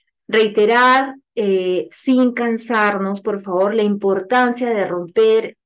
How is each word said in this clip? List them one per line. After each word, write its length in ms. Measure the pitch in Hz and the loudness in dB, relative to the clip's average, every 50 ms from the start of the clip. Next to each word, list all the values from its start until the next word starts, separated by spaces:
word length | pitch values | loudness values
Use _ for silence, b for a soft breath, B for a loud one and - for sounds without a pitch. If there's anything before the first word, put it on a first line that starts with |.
| B B _ _ _ | B B _ _ _
Reiterar, 880 | - 208 220 220 208 208 214 208 220 233 240 254 254 254 269 277 277 - - _ _ _ | -2 0 0 0 2 2 2 2 4 4 4 4 4 4 2 0 -2 -8 -14 _ _ _
eh, 520 | - 208 196 190 185 185 185 180 180 - - | -4 -2 0 0 0 0 -2 -2 -4 -4 -6
sin 420 | - - - 262 254 254 254 247 | -10 -4 -2 0 2 2 2 2
cansarnos, 880 | 240 240 233 233 226 220 - - 240 214 208 208 202 196 190 190 196 196 | 0 -2 -2 -2 -2 -4 -4 -2 -2 0 0 0 0 -2 -4 -4 -6 -6
por 220 | - 220 202 196 | -6 -6 -6 -6
favor, 320 | 196 196 180 185 190 202 214 | -6 -4 -2 0 0 0 0
la 80 | 220 | 0
importancia 880 | 208 208 208 202 196 196 190 190 190 - 254 247 254 247 233 240 247 240 | 0 0 -2 0 0 0 0 -2 -2 0 0 2 2 0 0 -2 -2 -2
de 160 | 226 208 185 | -2 -2 -2
romper, 720 | - 175 175 175 165 - 220 220 220 220 220 - - - _ _ | -2 -4 -6 -8 -2 0 2 4 4 4 2 0 -4 -10 _ _